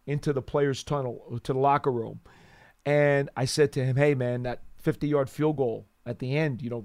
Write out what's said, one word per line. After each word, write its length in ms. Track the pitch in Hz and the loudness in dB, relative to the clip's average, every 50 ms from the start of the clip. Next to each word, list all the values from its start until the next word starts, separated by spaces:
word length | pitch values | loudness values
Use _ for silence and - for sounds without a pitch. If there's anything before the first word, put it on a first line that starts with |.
| _ | _
into 260 | - 143 143 - 156 | -6 -6 -2 -2 -2
the 100 | 139 135 | -2 -2
players' 420 | - - - 147 143 139 135 - - | -4 -2 0 2 2 2 0 -4 -4
tunnel, 560 | - 151 143 131 123 113 101 107 - 123 117 | -4 -4 -4 -2 -6 -8 -10 -12 -10 -10 -8
to 100 | - - | -4 -2
the 60 | 139 131 | 0 2
locker 320 | 135 143 143 143 - 143 | 4 4 4 4 2 0
room, 300 | 123 117 110 110 101 113 _ - - - - - - - - - _ _ _ | -2 -2 -4 -6 -10 -14 _ -20 -20 -20 -20 -20 -20 -20 -20 -20 _ _ _
and 420 | 143 143 147 147 147 143 139 139 - _ | 2 4 4 6 4 4 2 0 -2 _
I 80 | - 143 | -4 -2
said 280 | 131 - - 147 139 | -2 4 2 2 2
to 120 | - 143 127 | 2 -2 0
him, 120 | 131 127 | 0 2
"Hey, 180 | 131 147 147 143 | 4 4 4 4
man, 300 | 127 123 123 123 123 123 | 2 0 -2 -2 -4 -4
that 180 | 123 120 - - - - - | -6 -8 -8 -12 -16 -18 -4
fifty-yard 500 | - 160 135 - 151 147 147 143 135 120 | -2 -2 -2 0 -2 0 2 0 0 -2
field 260 | - - 147 156 156 | -2 0 0 0 2
goal 320 | 139 135 120 110 104 98 _ _ _ _ | 2 0 -2 -2 -6 -10 _ _ _ _
at 140 | 117 120 - | -10 -8 -6
the 160 | 131 127 135 | -4 -2 0
end, 260 | 151 160 151 131 104 | 0 0 0 -2 -4
you 80 | 117 117 | -6 -6
know, 140 | 120 117 | -6 -8